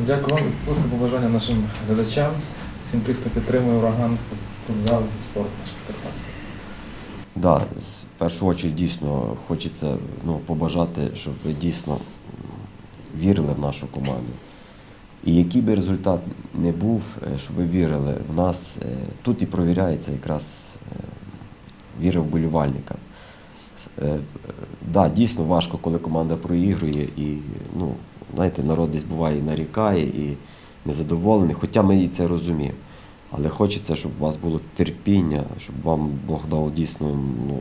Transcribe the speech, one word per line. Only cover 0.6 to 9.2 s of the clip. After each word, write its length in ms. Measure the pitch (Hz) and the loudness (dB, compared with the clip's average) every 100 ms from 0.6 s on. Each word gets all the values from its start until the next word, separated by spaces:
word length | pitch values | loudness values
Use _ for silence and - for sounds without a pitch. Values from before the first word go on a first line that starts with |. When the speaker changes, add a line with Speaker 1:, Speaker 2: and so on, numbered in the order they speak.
| - | 0
Speaker 1:
Будь 100 | 151 | 2
ласка, 80 | 131 | 2
побажання 380 | 120 123 127 117 | 2 2 2 2
нашим 280 | 113 117 113 104 - 107 | 2 2 0 0 -2 0
глядачам, 440 | 110 110 151 147 156 - - - - - | 2 2 2 2 0 -6 -8 -10 -10 -2
всім 120 | 117 | -2
тим, 140 | 110 | 0
хто 160 | 123 117 | -2 -2
підтримує 480 | 120 110 127 123 117 | -2 2 4 4 4
«Ураган», 400 | 113 113 117 117 - - - - - | 4 4 2 0 -2 -8 -10 -12 -4
футзал, 360 | 107 107 117 110 - | 2 4 4 2 -4
спорт 260 | - 104 101 - | -6 -4 -4 -4
наш 100 | - - - | -10 -10 -10
прикарпатський. 460 | - - - - - - - - - - - - - - - | -10 -8 -10 -10 -10 -12 -12 -12 -12 -12 -12 -12 -12 -10 2
Speaker 2:
Да, 220 | 90 71 | 6 6
з, 40 | - - - - - - | 4 -6 -10 -12 -14 -4
в 20 | |
першу 360 | 85 - 95 | -2 0 0
чергу 220 | 85 85 78 | 2 0 0
дійсно 600 | 85 85 73 69 | 0 0 -2 0